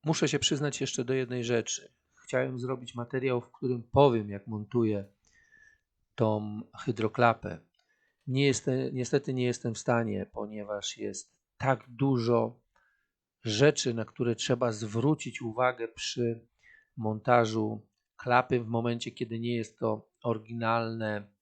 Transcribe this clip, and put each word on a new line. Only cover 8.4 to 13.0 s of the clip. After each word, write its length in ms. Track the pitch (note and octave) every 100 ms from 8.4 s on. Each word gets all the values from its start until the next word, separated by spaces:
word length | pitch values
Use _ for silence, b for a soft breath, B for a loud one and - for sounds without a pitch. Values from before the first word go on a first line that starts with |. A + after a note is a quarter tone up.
| C#3
jestem, 500 | B2+ - B2+ C3 B2+
niestety 380 | B2 C#3+ C#3+
nie 120 | C3 B2
jestem 280 | A#2+ A#2+
w 40 | A2
stanie, 480 | - A#2+ A2+ G2+ F#2
ponieważ 680 | - G#2 G#2+ G2+ G#2 - -
jest 360 | G#2 G2+ - _ _ _
tak 260 | C3 B2+ -
dużo 720 | A#2 C3+ B2+ A#2 A#2 A2+ A#2+ _ _ _ _